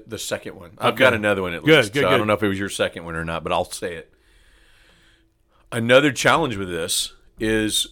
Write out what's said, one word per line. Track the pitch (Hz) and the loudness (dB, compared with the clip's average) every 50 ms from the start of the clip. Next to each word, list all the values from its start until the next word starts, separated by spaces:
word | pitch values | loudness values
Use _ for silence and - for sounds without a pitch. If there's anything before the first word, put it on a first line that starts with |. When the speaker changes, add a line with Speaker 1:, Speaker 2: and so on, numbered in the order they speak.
| - | -12
Speaker 1:
the | 117 113 95 | -12 -14 -12
second | - - 113 95 - - 76 | -8 -8 -8 -8 -8 -12 -16
one. | 95 87 85 107 | -16 -20 -20 -12
I've | - 107 120 120 | -4 -2 -2 0
Speaker 2:
Okay. | 123 | 4
Speaker 1:
got | 131 127 117 | 4 4 4
another | 107 107 104 101 95 | 4 2 0 0 0
one | 92 87 85 | -2 -4 -6
at | 82 76 | -2 4
Speaker 2:
Good, | 147 160 | 6 6
Speaker 1:
least. | - 117 104 101 | 6 4 2 0
Speaker 2:
good, | - | 0
Speaker 1:
So | - 90 | 2 2
I | |
Speaker 2:
good. | 92 - | 2 2
Speaker 1:
don't | 104 | 2
know | 107 104 | 0 0
if | 101 107 | 0 0
it | |
was | 101 98 95 | -2 -2 -2
your | 101 95 | -6 -6
second | - - 101 92 - 95 82 | -4 -2 -4 -4 -4 -8 -12
one | 85 82 | -10 -8
or | 82 82 | -6 -6
not, | 82 82 82 | -6 -6 -6
but | 78 87 | -4 -2
I'll | 87 85 90 - | -2 -2 -2 -4
say | - - - 90 85 | -8 -10 -10 -10 -10
it. | 80 - _ _ _ _ _ _ _ _ _ _ _ _ _ _ _ _ _ _ _ _ _ _ _ _ _ _ _ _ _ _ _ _ - | -10 -16 _ _ _ _ _ _ _ _ _ _ _ _ _ _ _ _ _ _ _ _ _ _ _ _ _ _ _ _ _ _ _ _ -10
Another | - 117 113 117 127 135 147 151 | -6 -4 2 6 6 6 6 4
challenge | 123 - - 139 123 156 165 135 110 | 0 2 2 2 4 4 2 -2 -4
with | 98 98 90 | -6 -6 -6
this | 85 82 82 95 - - - - - _ _ _ _ - | -6 -6 -4 -4 -4 -4 -6 -6 -10 _ _ _ _ -4
is | 113 110 110 110 110 107 107 - - - | -2 0 0 0 0 0 -2 -2 -4 -6